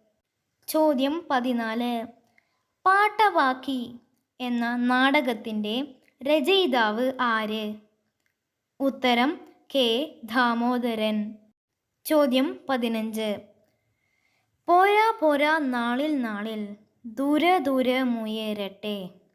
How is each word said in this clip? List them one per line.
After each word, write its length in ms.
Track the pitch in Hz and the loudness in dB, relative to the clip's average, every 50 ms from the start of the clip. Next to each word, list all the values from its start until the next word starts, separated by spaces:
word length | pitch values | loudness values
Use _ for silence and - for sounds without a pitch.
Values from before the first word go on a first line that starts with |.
| _ _ _ _ _ _ _ _ _ _ _ _ _ - | _ _ _ _ _ _ _ _ _ _ _ _ _ -4
ചോദ്യം 480 | - 311 311 311 294 247 269 277 302 339 349 - | 0 2 4 4 2 2 0 -2 -2 -4 -4 -2
പതിനാല്. 640 | 285 254 240 262 247 233 226 220 220 233 240 240 240 233 220 220 - _ _ _ _ _ _ _ _ _ _ _ _ _ _ | -2 -2 0 0 -2 -2 -2 -4 -4 -4 -4 -4 -4 -4 -6 -10 -14 _ _ _ _ _ _ _ _ _ _ _ _ _ _
പാട്ടവാക്കി 960 | 370 381 403 415 415 415 427 440 403 349 330 285 262 262 262 - 277 269 254 233 - - - - _ _ _ _ _ _ _ | 2 4 4 4 2 4 4 2 4 4 4 2 2 0 -2 -4 -6 -6 -6 -6 -8 -12 -18 -20 _ _ _ _ _ _ _
എന്ന 340 | 254 247 240 233 233 233 240 247 240 247 | -6 -4 -4 -2 -2 -2 -2 -2 0 2
നാടകത്തിൻ്റെ 840 | 254 254 262 269 285 302 254 254 233 220 - 226 214 214 208 208 220 254 294 294 - _ _ _ _ _ | 2 4 4 4 4 4 2 0 -2 -4 -6 -6 -6 -4 -4 -4 -4 -4 -6 -8 -10 _ _ _ _ _
രചയിതാവ് 840 | 247 277 302 320 262 339 392 392 370 277 247 247 226 214 208 226 254 262 254 254 | 0 2 2 2 4 4 4 4 4 2 2 2 2 2 0 0 -2 -2 -2 -2
ആര്? 440 | 254 240 226 220 220 214 214 220 214 214 214 214 - _ _ _ _ _ _ _ _ _ _ _ _ _ _ _ _ _ _ _ | -2 0 0 -2 -2 -4 -4 -6 -6 -6 -8 -10 -16 _ _ _ _ _ _ _ _ _ _ _ _ _ _ _ _ _ _ _
ഉത്തരം 520 | 269 269 262 269 - 254 240 233 247 285 349 - - - - _ _ _ - | -2 -2 -2 0 0 2 2 4 2 0 0 -4 -10 -18 -20 _ _ _ -2
കെ 140 | 277 247 233 226 240 302 311 - - - 208 220 | 0 0 2 0 -2 -4 -6 -10 -16 -16 -4 0
ദാമോദരൻ. 840 | 269 247 240 233 233 240 240 247 247 233 240 226 214 214 214 214 214 208 214 214 - _ _ _ _ _ _ _ _ _ _ _ _ _ | 0 2 2 0 0 0 0 0 -2 -2 -4 -2 -2 -2 -2 -2 -2 -4 -6 -10 -14 _ _ _ _ _ _ _ _ _ _ _ _ _
ചോദ്യം 420 | - 311 302 294 262 247 262 269 330 381 - - - | 0 2 2 4 4 2 2 0 0 -4 -8 -6 -4
പതിനഞ്ച്. 600 | 269 247 233 233 226 220 220 220 208 220 220 214 202 - - - _ _ _ _ _ _ _ _ _ _ _ _ _ _ _ _ _ _ _ _ _ _ _ - | -4 -2 -2 -2 -4 -4 -6 -6 -6 -4 -4 -4 -6 -6 -10 -16 _ _ _ _ _ _ _ _ _ _ _ _ _ _ _ _ _ _ _ _ _ _ _ 4
പോരാ 420 | 339 359 381 403 403 427 440 453 453 - | 4 6 6 6 4 4 4 2 2 2
പോരാ 360 | 311 311 285 269 294 302 311 320 302 262 247 | 2 2 2 4 2 2 2 0 0 -2 -2
നാളിൽ 400 | 240 233 240 240 254 294 311 302 269 | -2 -2 -2 -2 -2 -2 -2 -2 -2
നാളിൽ 400 | 240 226 208 202 208 226 220 214 208 202 208 - _ _ _ _ _ | -2 -4 -6 -6 -8 -8 -8 -8 -10 -10 -12 -16 _ _ _ _ _
ദൂരെ 520 | 233 220 - 277 285 294 302 302 349 370 370 | -14 -8 -4 -2 0 2 2 4 4 2 2
ദൂരെ 420 | 262 277 269 262 247 247 247 262 262 247 240 | 2 0 0 0 0 0 0 0 0 -2 -2
മുയരട്ടെ 840 | 226 220 214 220 220 220 214 208 202 202 190 196 - - 214 208 202 185 185 - - _ _ _ | -4 -4 -6 -6 -6 -6 -6 -6 -6 -8 -10 -10 -10 -8 -8 -8 -8 -10 -12 -16 -20 _ _ _